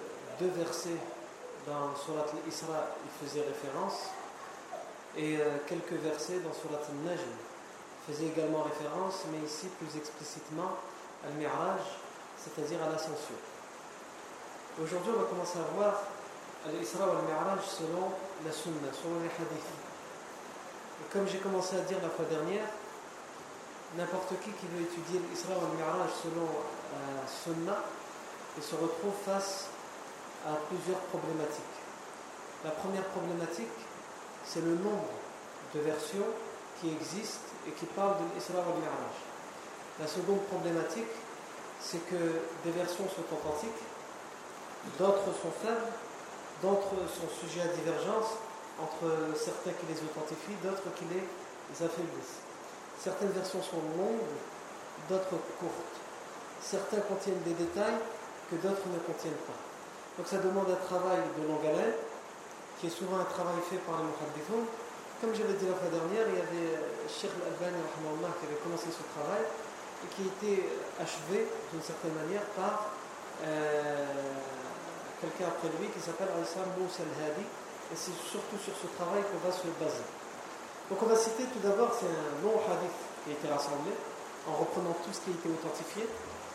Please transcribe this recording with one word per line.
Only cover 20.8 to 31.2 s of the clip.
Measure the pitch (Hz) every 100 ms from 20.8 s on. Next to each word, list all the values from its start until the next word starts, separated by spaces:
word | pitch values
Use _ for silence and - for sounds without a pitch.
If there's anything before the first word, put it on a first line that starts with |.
| - -
Et | 147
comme | 202 185
j'ai | 190
commencé | 190 185 175 185
à |
dire | 180 185
la | 165
fois | 170 156
dernière, | 156 165 208 214 - - - - - - - - - - - - 165
n'importe | 170 185 185 185
qui | 214
qui | 190 180
veut | 175
étudier | 170 170 156 175 170
l'Isra | 170 185 180
wal-Mi'raj | 160 160 156 180 165 -
selon | 165 165 160 151 151 - -
la | 139 139 139 131
Sunna, | - 170 165 175 202 - - - - - - - 156
il |
se | - 160
retrouve | 165 - 202 - 196
face | 196 190 - - - - - - - - - 156
à | 151 151
plusieurs | 180 165 185 -
problématiques. | 170